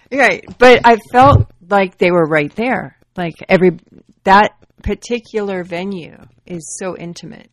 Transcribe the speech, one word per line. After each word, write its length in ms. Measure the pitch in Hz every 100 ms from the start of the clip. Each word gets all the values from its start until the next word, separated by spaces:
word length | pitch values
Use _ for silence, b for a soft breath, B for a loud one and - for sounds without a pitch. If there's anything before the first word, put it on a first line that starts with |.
| -
Right, 320 | 262 240 180 - 185
but 220 | 247 240
I 140 | 240 226 -
felt 380 | 247 269 - - _ 175
like 280 | 202 190 -
they 140 | 180
were 160 | 175 156
right 280 | 156 147
there. 440 | - 240 208 147 _ _ -
Like, 180 | 170 - -
every, 300 | 185 180 165 _ - _ _
that 260 | - 196 214 _ _ _
particular 840 | - 202 - 240 233 220 202 190
venue 540 | 180 170 196 190 147 - - _ -
is 300 | 175 151 -
so 180 | 190 -
intimate, 540 | 170 170 160 - _